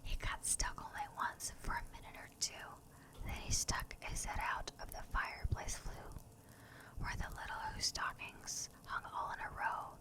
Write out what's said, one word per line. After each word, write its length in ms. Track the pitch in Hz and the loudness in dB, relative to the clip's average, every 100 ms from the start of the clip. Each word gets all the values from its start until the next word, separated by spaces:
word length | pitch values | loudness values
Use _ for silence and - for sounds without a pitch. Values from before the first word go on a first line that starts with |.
He 140 | - - | 2 2
got 280 | - - | 4 2
stuck 340 | - - - - | 2 4 2 0
only 260 | - - - - | -6 -4 -4 2
once 360 | - - - - | 0 2 -6 -4
for 120 | - | 0
a 120 | - - | 0 0
minute 240 | - - - | -8 -10 -10
or 120 | - - | -12 0
two. 260 | - - - - - - - - | 0 0 -8 -10 -14 -16 -16 -6
Then 100 | - | -2
he 180 | - - | -2 4
stuck 420 | - - - - - | 4 6 4 2 -4
his 240 | - - | -2 0
head 160 | - - - | 2 4 4
out 160 | - - - | 4 0 -4
of 80 | - | -6
the 100 | - - | -6 2
fireplace 640 | - - - - - - - | 2 2 2 4 4 4 0
flue, 360 | - - - - - - - - - - - - | 0 -4 -6 -8 -10 -14 -16 -16 -14 -14 -10 0
where 160 | - - | 2 2
the 100 | - | 2
little 320 | - - - 880 | 0 -2 0 0
Who 60 | - | 2
stockings 880 | - - - - - - - - - - - | 2 4 2 0 -6 -8 -4 -2 -2 -6 -2
hung 160 | - - | -2 0
all 200 | - - | -2 0
in 80 | - | 0
a 100 | - - | -2 2
row. 360 | - - - - | 2 2 -2 -8